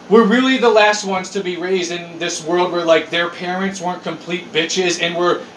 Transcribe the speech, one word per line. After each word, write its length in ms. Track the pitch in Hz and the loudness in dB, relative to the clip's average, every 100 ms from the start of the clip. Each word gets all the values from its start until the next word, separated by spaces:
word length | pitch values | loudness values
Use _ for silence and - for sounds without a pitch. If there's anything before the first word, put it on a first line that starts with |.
| - | 2
were 140 | 220 | 4
really 340 | 208 247 262 262 | 6 4 2 4
the 100 | 233 | 4
last 360 | 214 208 208 | 6 4 2
ones 260 | 196 185 185 | -2 -4 -4
to 100 | 196 | -6
be 160 | 180 170 | -6 -6
raised 340 | 185 190 170 | -2 -2 -2
in 280 | 175 170 165 | -8 -10 -8
this 260 | 170 - | -6 -6
world 260 | 156 175 180 | -2 0 0
where, 140 | 175 | 0
like, 240 | 165 160 156 | 4 2 2
their 220 | 170 170 | -4 -4
parents 500 | - 180 185 196 190 | -6 -6 -4 -4 -4
weren't 220 | 180 175 | -6 -6
complete 500 | 180 147 - 180 120 | -8 -10 -8 -8 -4
bitches 480 | 151 165 185 180 165 | -4 -2 0 -2 0
and 140 | 170 170 | -2 0
were 260 | 175 - - | 0 0 -4